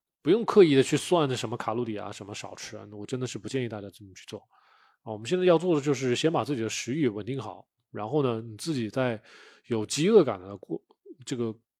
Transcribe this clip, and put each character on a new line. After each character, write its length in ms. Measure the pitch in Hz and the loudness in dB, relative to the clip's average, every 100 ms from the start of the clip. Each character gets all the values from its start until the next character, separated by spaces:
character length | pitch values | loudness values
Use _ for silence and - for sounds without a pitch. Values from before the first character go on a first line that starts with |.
| _ _ | _ _
不 80 | 147 | 0
用 160 | 220 214 | 2 6
刻 180 | 208 | 8
意 120 | 170 135 | 8 8
的 80 | |
去 120 | 127 147 | 4 0
算 320 | - 175 143 | 2 2 2
着 80 | 120 | 0
什 140 | 113 | -4
么 80 | 117 | -6
卡 160 | - | -4
路 100 | 113 | -4
里 140 | 113 101 | -4 -8
啊， 120 | 98 | -12
什 160 | - 98 | -12 -14
么 80 | |
少 220 | 104 98 - | -14 -14 -14
吃 220 | - 107 | -14 -14
啊， 100 | 104 | -16
我 140 | 104 104 | -14 -8
真 140 | 127 | -6
的 80 | 123 | -6
是 100 | 113 | -8
不 120 | 113 | -6
建 160 | 135 120 | -4 -4
议 20 | |
大 140 | 107 | -8
家 80 | 98 | -12
这 160 | - 101 | -16 -20
么 80 | |
去 100 | 90 - | -20 -16
做。 120 | 104 - _ _ _ _ _ | -16 -16 _ _ _ _ _
啊， 100 | 113 | -12
我 60 | 107 | -10
们 100 | 113 | -4
现 100 | 185 | 2
在 60 | |
要 140 | 180 165 | 4 4
做 180 | 180 151 | 4 2
的 60 | |
就 120 | 139 | 2
是 220 | 127 131 120 | 0 0 2
先 160 | 160 | 2
把 100 | 160 110 | 0 -2
自 100 | 131 | -2
己 60 | |
的 80 | 110 | -4
食 240 | - - | -6 -4
欲 160 | 151 127 | 0 0
稳 160 | 104 101 | 0 -6
定 120 | 135 | -8
好， 300 | 104 92 _ _ _ | -10 -14 _ _ _
然 160 | 107 107 | -10 -2
后 160 | 151 | 0
呢， 180 | 131 113 | 0 -2
你 160 | 117 104 | -6 -10
自 160 | 165 | -6
己 160 | 139 107 | -4 -2
在 320 | 131 127 110 - - - - - | -2 -2 -4 -10 -20 -20 -20 -4
有 180 | 113 107 | -4 -2
饥 240 | 139 175 | 0 6
饿 140 | 226 | 6
感 160 | 127 98 | 6 0
的 180 | 95 101 | -10 -14
过-， 240 | - - - _ - - 127 | -10 -10 -10 _ -20 -18 -8
这 120 | 123 | -4
个 180 | 117 110 _ | -4 -6 _